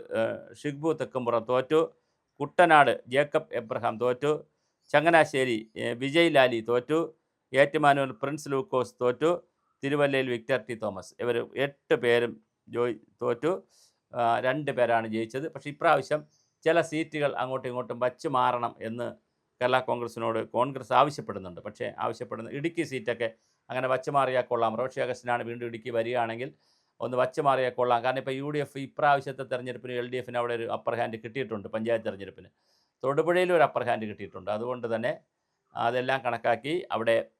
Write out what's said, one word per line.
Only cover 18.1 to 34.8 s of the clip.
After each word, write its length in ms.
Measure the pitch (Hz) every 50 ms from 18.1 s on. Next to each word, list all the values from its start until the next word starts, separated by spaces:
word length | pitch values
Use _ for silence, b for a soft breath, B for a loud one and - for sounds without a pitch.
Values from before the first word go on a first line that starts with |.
| 123 - - 165
മാറണം 480 | 139 127 123 123 123 120 120 117 - -
എന്ന് 260 | - 113 113 120 120 113 - - _ _ _ _ _ _ _ _
കേരള 180 | 123 123 127 131
കോൺഗ്രസിനോട് 600 | 127 - 120 120 120 117 113 117 113 113 113 113 110 107
കോൺഗ്രസ് 440 | - 113 123 139 135 131 123 - 127
ആവശ്യപ്പെടുന്നുണ്ട്. 680 | 123 139 151 147 - 113 - 104 98 95 90 87 85
പക്ഷേ 320 | - 107 107 - 117 107 - -
ആവശ്യപ്പെടുന്ന 520 | 104 120 117 - 123 110 110 110 113 117
ഇടുക്കി 340 | 107 143 143 170 165 170 160
സീറ്റൊക്കെ 460 | 110 131 127 110 117 117 117 120 110 113 _ _ _ _ _ _ -
അങ്ങനെ 180 | 123 127 131 127
വച്ച് 240 | 131 127 - -
മാറിയാൽ 300 | 143 143 135 131 127 127
കൊള്ളാം. 340 | 123 - 123 117 117 113 110
റോഷി 240 | 110 127 131 127 135
അഗസ്റ്റിനാണ് 440 | 127 123 123 - - 120 120 120 120
വീണ്ടും 220 | 117 117 120 120
ഇടുക്കി 240 | 120 117 113 110 123
വരികയാണെങ്കിൽ 600 | 117 113 113 117 123 123 117 113 113 117 127 151 151 _ _ _ _ _ _ _ _ _
ഒന്ന് 160 | 117 123 123 123
വച്ച് 240 | 127 127 - -
മാറിയാൽ 320 | 151 143 135 131 131 127 123 -
കൊള്ളാം. 220 | 123 123 120 117 113
കാരണം 140 | 127 131 135
ഇപ്പോൾ 180 | 127 135 135 135
യു 100 | 139 147
ഡി 100 | 147 147
എഫ് 180 | 143 139 - 139
ഇപ്രാവശ്യത്തെ 680 | 139 123 - - 139 147 143 139 135 143 135 127 135
തെരഞ്ഞെടുപ്പിന് 500 | 113 131 123 123 127 120 117 107 123 123
എൽ 140 | 123 120 123
ഡി 80 | 123 127
എഫിന് 200 | 120 - 120 120
അവിടെ 160 | 120 120 120
ഒരു 140 | 113 117 110
അപ്പർ 240 | 104 113 - - 117
ഹാൻഡ് 220 | 117 117 117 113 113 -
കിട്ടിയിട്ടുണ്ട്, 440 | 120 110 139 131 107 113 104 98 101
പഞ്ചായത്ത് 380 | - 110 110 113 117 113 110
തെരഞ്ഞെടുപ്പിന്. 440 | 110 95 95 98 95 95 - 95 98 _ _ _ _ _ _ _ _ _ _ -
തൊടുപുഴയിൽ 460 | 131 139 147 160 160 175 180 180 180 180
ഒരു 100 | 165 147
അപ്പർ 200 | 135 - - 123
ഹാൻഡ് 220 | 117 117 113 110
കിട്ടിയിട്ടുണ്ട്. 440 | 107 104 - 104 90 - 98 92 95
അതുകൊണ്ട് 440 | 104 107 120 123 127 123